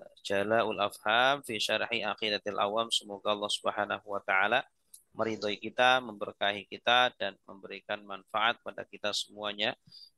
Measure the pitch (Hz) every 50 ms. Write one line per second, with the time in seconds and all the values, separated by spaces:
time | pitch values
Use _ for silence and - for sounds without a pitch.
0 | - - - - _ - 98 98 101 104 110 117 110 110 104 90 101 101 - -
1 | - 107 110 120 127 135 139 143 135 - 113 107 - - 107 107 101 - 117 113
2 | 98 107 - - 110 107 104 98 - 104 98 101 107 101 104 113 117 117 - -
3 | - 104 101 98 - 104 107 101 101 101 - - - 98 98 107 104 101 104 104
4 | - 104 101 98 - - 98 95 98 104 117 135 - - _ _ _ _ - -
5 | _ _ _ - 110 113 110 104 - 104 101 98 107 110 101 - 123 127 127 131
6 | 127 113 107 104 104 98 101 - 104 101 104 101 95 - 101 98 - 117 120 123
7 | 123 123 - _ 101 98 98 - _ - 98 98 98 98 98 98 - - 104 104
8 | 104 101 98 92 95 _ - 107 107 117 117 - _ 110 101 - 98 - - 98
9 | - 104 101 - - - 104 104 104 104 104 104 107 120 - - _ - - -
10 | - - _